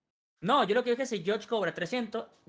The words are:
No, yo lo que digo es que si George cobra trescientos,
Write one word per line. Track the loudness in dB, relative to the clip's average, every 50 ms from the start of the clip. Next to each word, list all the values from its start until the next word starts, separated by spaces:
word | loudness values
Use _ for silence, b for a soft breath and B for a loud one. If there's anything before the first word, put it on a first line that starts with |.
| _ _ _ _ _ _ _ _
No, | 0 2 4 4 4
yo | 4 2
lo | 2
que | 2 2
digo | 0 0
es | 0 -2
que | -4 -4
si |
George | 0 0 -2 -2 -2
cobra | -2 -2 0 0 0 -2
trescientos, | -2 -4 -4 -2 -4 -4 -4 -6 -8 -8 -8 _ _ -20